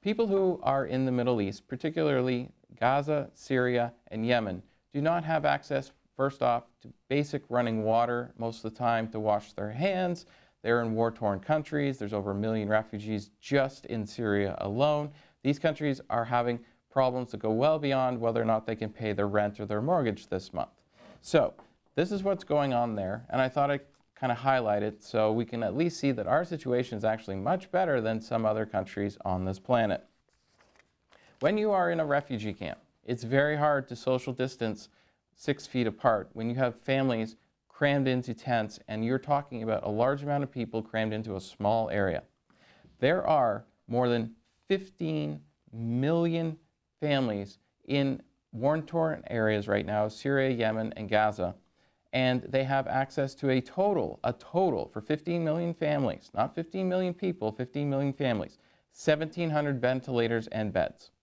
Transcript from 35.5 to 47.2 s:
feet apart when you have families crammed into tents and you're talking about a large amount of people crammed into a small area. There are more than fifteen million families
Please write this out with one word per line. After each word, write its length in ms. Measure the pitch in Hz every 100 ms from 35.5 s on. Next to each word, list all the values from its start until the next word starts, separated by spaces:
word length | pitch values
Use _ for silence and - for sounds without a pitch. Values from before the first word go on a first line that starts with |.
| 143 -
feet 220 | 127 113
apart 420 | 101 131 113 92
when 140 | - 113
you 60 |
have 240 | 120 127 120
families 520 | - 135 135 117 113 - _ _ _
crammed 380 | - 143 143 131
into 260 | 127 123
tents 460 | 117 - 120 107 - -
and 180 | 110
you're 140 | 113 131
talking 460 | 131 143 143 123
about 180 | 110 107
a 80 | -
large 320 | 107 123 143
amount 220 | 143 143
of 80 | 139
people 300 | - 113 113
crammed 300 | 110 113 110
into 220 | 107 110
a 60 | 95
small 500 | - - 104 113 110
area. 320 | 104 98 82 - _ _ _ _ _ _ _
There 260 | 131 180 -
are 380 | 156 123 104 - _ -
more 200 | 120 123
than 280 | 120 113 - _ _ _
fifteen 720 | 196 190 _ 165 156 147 151 147 _ _
million 880 | 113 113 120 139 170 170 165 165 156 _ _ _ _
families 580 | 151 139